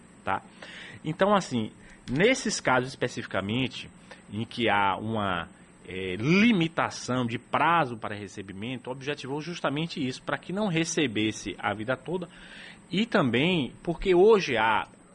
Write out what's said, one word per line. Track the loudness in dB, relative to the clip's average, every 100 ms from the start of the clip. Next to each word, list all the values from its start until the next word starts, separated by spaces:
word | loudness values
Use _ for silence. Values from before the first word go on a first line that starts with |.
| -20 -10
tá? | -4 -4 -6 -20 -18 -16 -16 -10
Então, | -6 0 4 4
assim, | 2 -2 -4 -8 -20 -18 -6
nesses | 2 4 4 0 -2
casos | 2 2 0
especificamente, | -4 -4 -4 -6 -4 -2 0 -2 -6 -14 -18 -20 -20 -12
em | -8
que | -6 -2 2
há | 4 2 0
uma, | -2 -2 -2 -2 -6 -14 -20 -20 -12
é, | -8 -6 -2
limitação | 2 4 6 4 0 0 -2 -4 -4 -2
de | -2 -4
prazo | -2 2 4 4 2 -4
para | -8 -8
recebimento, | -10 -12 -12 -10 -8 -8 -10
objetivou | -10 -8 -8 -6 -8
justamente | -8 -4 -2 -2 -4 -4
isso, | -4 -4
pra | -6 -6
que | -4
não | -2 0
recebesse | 0 0 0 0 2 0 -2 -8 -4
a | -2
vida | -2 -2 -4
toda, | -4 -8 -8 -14 -20 -18 -18 -20 -6
e | -2 2
também | 2 4 4 4 2 0 -6
porque | -8 -4 2 6
hoje | 8 8 4 2
há, | 4 2 0 -12 -20